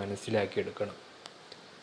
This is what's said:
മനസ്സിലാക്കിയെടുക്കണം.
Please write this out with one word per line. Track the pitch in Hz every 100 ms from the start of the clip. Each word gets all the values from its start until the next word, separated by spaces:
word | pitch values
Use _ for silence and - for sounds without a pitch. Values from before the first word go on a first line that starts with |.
മനസ്സിലാക്കിയെടുക്കണം. | 101 101 - 110 98 - 95 - 101 - - - - - - - - -